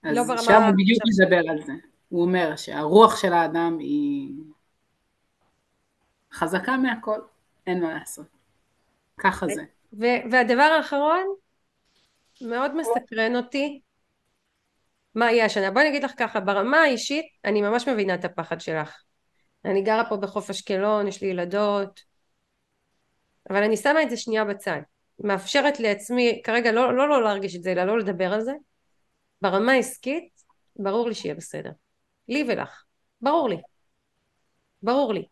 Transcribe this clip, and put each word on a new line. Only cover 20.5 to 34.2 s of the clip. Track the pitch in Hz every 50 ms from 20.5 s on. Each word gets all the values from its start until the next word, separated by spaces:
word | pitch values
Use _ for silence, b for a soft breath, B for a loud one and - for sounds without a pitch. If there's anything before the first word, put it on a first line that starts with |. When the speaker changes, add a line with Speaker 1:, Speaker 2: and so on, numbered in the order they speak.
Speaker 2:
אשקלון, | 202 - - - 208 190 196 208 214 208 202
יש | 202 190 190 196
לי | 196
ילדות, | 185 180 175 175 180 202 208 208 202 202 196 196 196 - _ _ _ _ _ _ _ _ _ _ _ _ _ _ _ _ _ _ _ _ _ _ _ _ _ _ _ _ _ -
אבל | 196 196 208
אני | 214 220
שמה | 214 220 285 294 320 311
את | 247
זה | 240
שנייה | 226 - - 220 220 220
בצד. | 208 202 196 - 202 170 143 151 _ _ _ _ _ _ _ -
מאפשרת | 208 196 185 190 - - 285 269 294 285 285
לעצמי, | 233 214 202 202 - - 247 247 247 240 226 - -
כרגע | - 220 233 233 233 220
לא, | 226 254 254 247
לא, | 247 277 294
לא | 294 269 226
להרגיש | 214 202 196 196 190 165
את | 180 170
זה, | 185 185
אלא | 175 180
לא | 185 214 233
לדבר | 214 185 196 170 185 180 196
על | 214
זה. | 226 240 277 302 _ _ _ _ _ _ _ _ _ _ _ _ _ _ _ _ -
ברמה | 196 175 196 214 240 269
העסקית, | 262 220 - - - - 247 277 330 - - _ _ _ _ _ _ _ _ _
ברור | - 202 196 196 226 240 233
לי | 220
שיהיה | - - - 151
בסדר. | 165 170 - - 156 156 - 156 _ _ _ _ _ _ _ _ _ _ -
לי | 233 285 302 240
ולך. | 214 - - - - - _ _ _ _ _ _ _ _
ברור | 233 262 302 339 302 233
לי. | 185 165 - - _ _ _ _ _ _ _ _ _ _